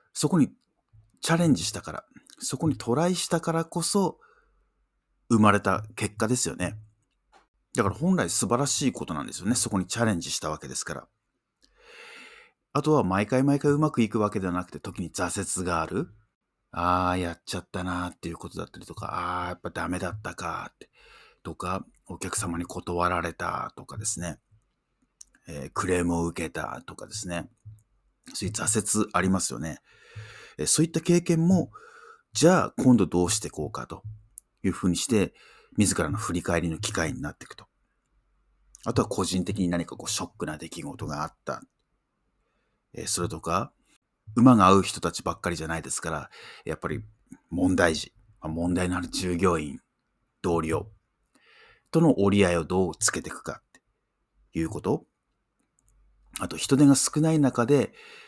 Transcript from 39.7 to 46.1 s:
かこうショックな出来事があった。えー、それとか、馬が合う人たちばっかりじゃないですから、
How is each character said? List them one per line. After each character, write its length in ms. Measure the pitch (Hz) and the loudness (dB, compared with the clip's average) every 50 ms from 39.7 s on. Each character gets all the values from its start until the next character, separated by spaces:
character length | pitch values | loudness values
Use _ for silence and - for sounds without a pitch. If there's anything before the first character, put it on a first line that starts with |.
| 87 87 82 | 0 -2 -4
か 100 | - - | -6 -10
こ 100 | - - | -10 -8
う 20 | - | -6
シ 140 | - - 131 | -4 -4 -6
ョ 20 | |
ッ 40 | - - | -8 -8
ク 80 | - - | -8 -8
な 100 | 151 156 | -8 -8
出 120 | 147 165 160 | -10 -12 -12
来 120 | - 170 | -12 -12
事 240 | - - - - - | -10 -10 -10 -8 -8
が 180 | 151 147 147 151 | -8 -6 -6 -6
あ 40 | |
っ 80 | 160 - _ _ | -8 -10 _ _
た。 160 | - - - - - _ _ _ _ _ _ _ _ _ _ _ _ _ _ _ _ _ _ _ _ _ _ _ _ - | -10 -10 -10 -12 -18 _ _ _ _ _ _ _ _ _ _ _ _ _ _ _ _ _ _ _ _ _ _ _ _ -14
え 100 | - 87 | -10 -6
ー、 40 | |
そ 140 | - - 87 | -4 -2 -2
れ 80 | 87 - | -2 -4
と 120 | 80 82 | -6 -6
か、 300 | - 80 85 98 127 - _ _ _ _ _ _ _ _ _ _ _ - 107 | -4 -2 -2 -2 -2 -4 _ _ _ _ _ _ _ _ _ _ _ -4 4
馬 200 | 117 120 131 123 | 8 8 10 10
が 120 | 107 92 | 10 10
合 80 | 92 98 | 8 8
う 80 | 98 92 | 8 6
人 180 | - - - | 2 -2 -4
た 100 | - 85 | -4 -4
ち 100 | - - | -4 -4
ば 120 | - - 82 | -4 -6 -6
っ 80 | - | -4
か 80 | - 90 | -4 -4
り 80 | 87 | -4
じ 80 | 76 80 | -4 -4
ゃ 20 | |
な 100 | 80 82 | -4 -6
い 40 | 82 | -6
で 80 | 78 78 | -6 -6
す 120 | - - | -8 -6
か 80 | - | -6
ら、 200 | 82 | -6